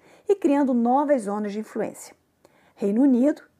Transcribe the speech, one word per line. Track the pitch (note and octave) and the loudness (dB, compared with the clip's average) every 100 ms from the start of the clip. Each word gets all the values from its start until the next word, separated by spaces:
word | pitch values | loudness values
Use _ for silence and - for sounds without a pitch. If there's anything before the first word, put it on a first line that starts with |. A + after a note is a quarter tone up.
| _ - - | _ -8 -4
e | |
criando | G4+ D#4+ C#4 C#4 | -2 0 2 2
novas | B3 A#3 C4 D4 C#4+ | 0 2 2 2 0
zonas | G3+ G#3 G#3 | -2 -6 -6
de | G3+ | -8
influência. | A3 A3+ G3+ - - - _ _ _ _ _ | -10 -8 -8 -10 -20 -20 _ _ _ _ _
Reino | - G3+ G#3+ | -6 -2 2
Unido | C#4+ B3 C4+ D#4 - | 4 4 2 -2 -8